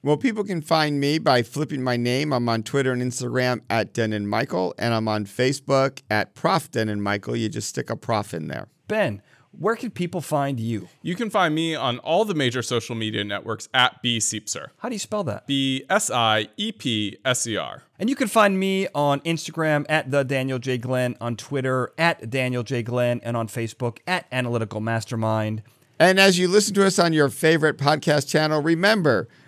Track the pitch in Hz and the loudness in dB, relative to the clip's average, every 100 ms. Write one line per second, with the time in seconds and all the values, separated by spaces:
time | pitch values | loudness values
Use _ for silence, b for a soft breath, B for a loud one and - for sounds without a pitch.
0 | 135 151 269 214 202 175 151 160 151 143 | 2 2 2 -2 -4 -4 0 2 2 2
1 | 143 156 147 127 120 - 147 139 127 120 | 2 2 4 2 2 -4 -4 -2 -2 0
2 | 120 127 151 131 120 113 107 139 131 123 | 0 0 0 0 0 -2 0 0 2 0
3 | 127 123 123 123 127 123 - 113 101 - | -2 -4 -4 0 0 0 0 0 0 0
4 | 113 107 101 104 127 175 185 - 117 113 | 0 0 -2 -2 0 0 -2 -2 0 0
5 | 110 107 101 - 127 135 - 135 135 135 | 0 -2 -4 0 0 0 0 2 2 -2
6 | _ 107 98 - 165 190 - - 110 104 | _ 0 0 -2 0 0 0 -4 -2 -2
7 | 101 104 101 117 110 107 101 - - 117 | -2 -2 -4 -4 -4 -4 -6 -6 -6 -8
8 | - 110 98 82 78 67 50 _ - 214 | -2 -2 -2 -8 -6 -8 -10 _ -4 0
9 | 175 98 b b b - 170 226 240 - | 0 -2 b b b -4 -2 -2 -6 -4
10 | 175 180 147 151 139 131 110 110 - _ | -4 -4 -2 -2 -2 -2 -4 -4 -8 _
11 | - 175 226 208 175 156 165 156 127 123 | -8 -4 -2 0 2 2 -2 -2 -2 -4
12 | - 170 220 165 131 127 117 120 - 117 | 0 0 2 2 0 0 -2 -2 -2 -6
13 | 110 110 104 101 - 107 - 131 127 - | -4 -4 -4 -6 -6 -8 -2 2 2 2
14 | 123 117 - 110 - - - _ 165 208 | -4 -2 -2 -4 -8 -10 -10 _ -8 -8
15 | - 214 165 104 - 139 135 131 - 196 | -6 -4 -4 -6 -4 -2 0 -4 0 0
16 | - 123 113 110 107 - 214 - 131 110 | 2 2 2 2 0 -6 -8 -4 -2 -2
17 | 104 - 131 123 120 101 67 50 _ _ | -2 -4 -2 -2 -2 -4 -4 -10 _ _
18 | 214 269 226 226 202 190 190 190 196 143 | -4 0 0 4 4 4 0 0 -2 0
19 | 147 139 160 165 - 165 156 147 147 156 | 0 0 -2 -4 -4 -2 0 0 0 -2
20 | 135 143 135 135 131 131 131 127 120 127 | 0 -2 0 -2 -2 -4 -2 -4 -2 0
21 | 123 117 120 113 - 143 131 131 127 - | -2 -4 -6 -6 -4 -4 0 0 -2 0
22 | 165 160 123 131 127 123 120 127 117 123 | 0 0 -4 -4 -2 -2 -2 -4 -2 0
23 | 120 120 117 117 113 123 113 - 120 - | 0 0 -4 -4 -4 -6 -8 -4 -6 -6
24 | - 180 - 127 123 120 110 110 110 113 | -6 -6 -4 -4 -2 -2 -2 -4 -2 -2
25 | - 117 110 110 107 110 b b b _ | -2 -2 0 0 -2 -4 b b b _
26 | 170 190 196 180 180 202 202 190 190 185 | 4 8 6 6 4 4 2 2 4 4
27 | 175 156 139 - 156 160 151 - 139 156 | 4 4 2 4 2 4 2 2 2 2
28 | 165 151 139 156 156 151 151 165 196 220 | 2 2 2 0 2 0 0 2 4 4
29 | 156 107 - b | 4 2 0 b